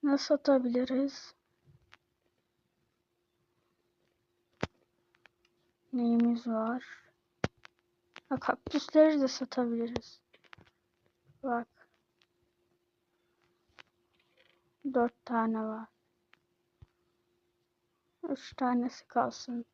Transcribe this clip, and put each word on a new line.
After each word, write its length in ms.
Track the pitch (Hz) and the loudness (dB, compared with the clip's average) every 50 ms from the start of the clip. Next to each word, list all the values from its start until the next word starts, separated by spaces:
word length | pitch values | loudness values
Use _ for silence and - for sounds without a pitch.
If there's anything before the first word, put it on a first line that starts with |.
| - | 2
Ne 160 | 294 277 277 | 2 2 2
satabiliriz? 1160 | - - 311 285 - - 277 269 254 247 233 247 254 262 262 262 277 277 277 - - - - _ _ _ _ _ _ _ - - _ _ - - _ _ _ _ _ _ _ _ _ _ _ _ _ _ _ _ _ _ _ _ _ _ _ _ _ _ _ _ _ _ _ _ _ _ _ _ _ _ _ _ _ _ _ _ _ _ _ _ _ _ _ _ - - _ _ _ _ _ _ _ _ _ _ _ - _ _ _ _ _ _ _ _ _ _ _ _ - | 2 2 0 2 4 4 4 4 4 2 0 0 0 0 0 0 0 -2 -4 -8 -18 -20 -20 _ _ _ _ _ _ _ -20 -20 _ _ -20 -20 _ _ _ _ _ _ _ _ _ _ _ _ _ _ _ _ _ _ _ _ _ _ _ _ _ _ _ _ _ _ _ _ _ _ _ _ _ _ _ _ _ _ _ _ _ _ _ _ _ _ _ _ -8 -8 _ _ _ _ _ _ _ _ _ _ _ -20 _ _ _ _ _ _ _ _ _ _ _ _ -4
Neyimiz 540 | 254 240 233 233 233 233 240 233 233 233 | 0 2 4 4 6 6 4 2 0 -2
var? 380 | 240 226 220 220 226 240 254 - - - - - _ _ _ _ _ _ _ - - _ _ _ - _ _ _ _ _ _ _ _ _ - _ _ | -4 -2 -2 0 -2 -2 -4 -6 -10 -20 -20 -20 _ _ _ _ _ _ _ -6 -6 _ _ _ -20 _ _ _ _ _ _ _ _ _ -20 _ _
Ha, 80 | 285 | -8
kaktüsleri 840 | 254 - - - - _ - - 294 - - - 311 311 311 311 294 | -6 -2 -4 -4 -4 _ -4 -4 -4 -4 2 6 8 8 8 6 4
de 80 | 269 262 | 0 -2
satabiliriz. 920 | 262 - 262 - - - 247 240 233 233 233 233 233 233 - - - - _ _ _ - _ - - - - - _ _ _ _ _ _ _ _ _ _ _ _ - _ - | -2 -4 -8 -6 -4 -2 -2 -2 -2 -4 -4 -4 -4 -6 -8 -8 -20 -20 _ _ _ -20 _ -20 -20 -20 -20 -20 _ _ _ _ _ _ _ _ _ _ _ _ -20 _ -6
Bak. 460 | 269 240 233 240 _ _ _ - _ _ _ _ _ _ _ _ _ _ _ _ _ _ _ _ _ _ _ _ _ _ _ _ _ _ _ _ _ _ _ _ _ _ _ _ _ _ - - _ _ _ _ _ _ _ _ _ _ _ _ _ _ _ _ _ _ _ _ 285 262 | -4 -4 -4 -4 _ _ _ -20 _ _ _ _ _ _ _ _ _ _ _ _ _ _ _ _ _ _ _ _ _ _ _ _ _ _ _ _ _ _ _ _ _ _ _ _ _ _ -20 -20 _ _ _ _ _ _ _ _ _ _ _ _ _ _ _ _ _ _ _ _ -2 2
Dört 300 | 262 233 240 - _ _ | 2 2 2 0 _ _
tane 340 | - 247 226 226 226 226 220 | -4 -2 0 0 0 -2 -2
var. 300 | 220 220 220 220 226 - _ _ _ _ _ _ _ _ - _ _ _ _ _ _ _ _ _ - _ _ _ _ _ _ _ _ _ _ _ _ _ _ _ _ _ _ _ _ _ _ _ _ _ _ _ - 330 | -4 -6 -8 -10 -12 -14 _ _ _ _ _ _ _ _ -20 _ _ _ _ _ _ _ _ _ -20 _ _ _ _ _ _ _ _ _ _ _ _ _ _ _ _ _ _ _ _ _ _ _ _ _ _ _ -6 -6
Üç 280 | 285 - - - - | -6 -6 -8 -16 -8
tanesi 500 | - 269 247 247 240 240 254 - - - | -2 0 2 2 2 0 0 -6 -10 -20
kalsın. 580 | _ - 240 240 240 233 - - - 240 240 233 _ | _ 0 0 0 0 -2 -8 -12 -10 -8 -10 -10 _